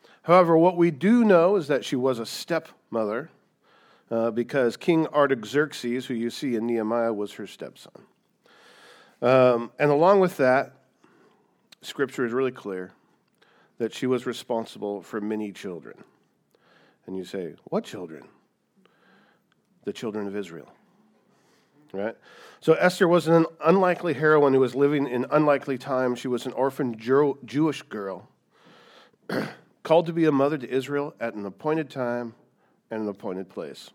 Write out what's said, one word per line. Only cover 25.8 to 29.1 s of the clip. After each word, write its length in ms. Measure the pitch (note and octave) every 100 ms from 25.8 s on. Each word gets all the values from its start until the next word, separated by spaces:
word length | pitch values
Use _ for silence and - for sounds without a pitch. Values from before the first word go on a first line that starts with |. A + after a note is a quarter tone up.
| C#3 B2+ B2+ B2
She 100 | C3
was 160 | A#2+ C3
an 80 |
orphan 440 | B2 C3+ C3+ B2+ A2
Jew-, 400 | A2+ C3+ C#3+ C3
Jewish 380 | A2+ C3 D#3 C3+
girl, 480 | - G#2+ G2 F2+ - _ _ _ _ - _ - _